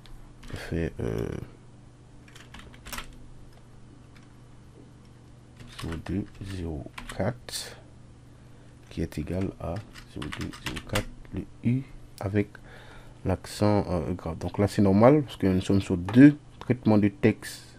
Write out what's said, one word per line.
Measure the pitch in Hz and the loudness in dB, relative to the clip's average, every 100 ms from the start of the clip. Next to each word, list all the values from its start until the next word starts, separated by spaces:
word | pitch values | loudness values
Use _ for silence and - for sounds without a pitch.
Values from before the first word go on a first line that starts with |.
| - - - - - | -20 -20 -20 -18 -14
Je | 87 | -14
fais, | - 85 80 - | -8 -6 -6 -6
euh, | 57 55 50 50 - - - - - - - - - - - - - - - - - - - - - - - - - - - - - - - - - - - - - - - - - - - - | -6 -4 -6 -8 -12 -18 -20 -20 -20 -20 -20 -20 -20 -20 -20 -20 -20 -20 -14 -12 -12 -16 -20 -20 -20 -20 -20 -20 -20 -20 -20 -20 -20 -20 -20 -20 -20 -20 -20 -20 -20 -20 -20 -20 -20 -20 -20 -12
zéro | 85 80 - | -8 -8 -6
deux | 92 - - 95 95 | -6 -6 -12 -12 -8
zéro | 85 73 - - - - | -8 -8 -10 -14 -12 -4
quatre | 95 123 - - - - - - - - - - - - - - - | -4 -4 -10 -12 -12 -16 -20 -20 -20 -20 -20 -20 -20 -20 -20 -20 -14
qui | - | -8
est | 82 - | -6 -6
égal | - 87 95 - | -6 -4 -4 -6
à | 82 92 - - - | -8 -8 -10 -18 -16
zéro | - - - | -12 -10 -10
deux | - - - | -10 -10 -12
zéro | 62 - | -10 -6
quatre, | - - - - - | -4 -4 -10 -12 -10
le | - - | -10 -4
U | 113 131 135 - - - | 0 0 -4 -14 -18 -10
avec | 101 104 104 - - - - - - - | -2 0 -2 -6 -20 -20 -20 -20 -20 -8
l'accent, | - 90 - - 104 104 - | -4 -4 -6 0 2 2 0
euh, | 90 78 | -2 -4
grave. | 87 82 82 | -6 -6 -8
Donc | 90 - | -6 0
là | 101 | 0
c'est | - | 4
normal | 98 98 120 151 | 4 8 8 6
parce | - - | 2 -2
que | 95 | 0
nous | 92 | 2
sommes | - 98 | 2 2
sur | - 92 | 2 -2
deux | 90 120 147 147 - - | 4 10 10 10 -2 -8
traitements | - 123 110 107 | -4 0 4 4
de | 104 | 4
texte | - 113 104 - - - | 4 2 2 -6 -16 -18